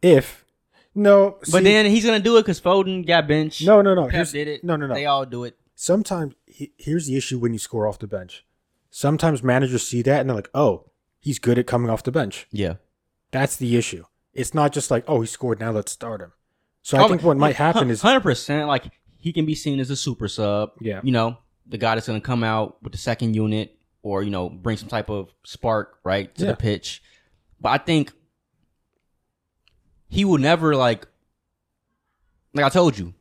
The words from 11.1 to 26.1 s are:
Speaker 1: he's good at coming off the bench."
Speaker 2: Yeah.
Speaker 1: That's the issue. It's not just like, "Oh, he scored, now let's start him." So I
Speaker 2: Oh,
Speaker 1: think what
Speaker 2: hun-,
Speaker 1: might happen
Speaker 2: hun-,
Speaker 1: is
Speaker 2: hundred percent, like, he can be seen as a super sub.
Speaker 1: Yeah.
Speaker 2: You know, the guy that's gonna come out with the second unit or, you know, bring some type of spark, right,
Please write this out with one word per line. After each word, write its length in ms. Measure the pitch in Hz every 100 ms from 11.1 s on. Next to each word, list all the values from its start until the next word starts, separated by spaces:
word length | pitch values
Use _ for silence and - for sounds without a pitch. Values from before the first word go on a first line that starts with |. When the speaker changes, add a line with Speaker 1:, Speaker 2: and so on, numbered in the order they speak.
| _
Speaker 1:
he's 200 | - 127
good 180 | 120 120
at 80 | 120
coming 240 | 123 120
off 140 | 110
the 80 | -
bench." 360 | 143 110 - -
Speaker 2:
Yeah. 240 | 107 95 87 _ _ _ _ _
Speaker 1:
That's 240 | 131 135 -
the 200 | 127 120
issue. 300 | 117 87 80 _ _ -
It's 180 | 127
not 180 | 156 147
just 200 | 147 135
like, 120 | 120 -
"Oh, 140 | 139
he 60 | 113
scored, 320 | - - 107
now 120 | 113
let's 200 | 107 101
start 300 | - 117 107
him." 120 | 85 _ _ _ _ _
So 140 | - 135
I 40 |
Speaker 2:
Oh, 40 | 214
Speaker 1:
think 160 | 180
what 80 | 165
Speaker 2:
hun-, 80 | 139
Speaker 1:
might 160 | 147 131
happen 240 | 151 170
Speaker 2:
hun-, 100 | 131
Speaker 1:
is 140 | 113
Speaker 2:
hundred 180 | 214 262
percent, 460 | 190 127 - 147 147
like, 240 | 139 - _ _ _
he 160 | 165
can 140 | 165 156
be 80 | 151
seen 240 | 156 139
as 100 | 127
a 60 | 135
super 320 | - 123 104
sub. 460 | - 107 104 107 _
Speaker 1:
Yeah. 220 | 110 98
Speaker 2:
You 80 | 131
know, 260 | 123 113 120 _ _ _
the 140 | 113
guy 160 | 113 113
that's 100 | 110
gonna 140 | 110
come 220 | - 123
out 380 | 113 110 107 -
with 80 | -
the 80 | -
second 340 | - 113 120 107
unit 400 | 107 107 110 _ _ _
or, 180 | 104 98
you 80 | 101
know, 200 | 101 90
bring 280 | 92 95 110
some 120 | -
type 200 | 117 104
of 240 | 104 92 _
spark, 540 | - - 120 110 101 _
right, 300 | -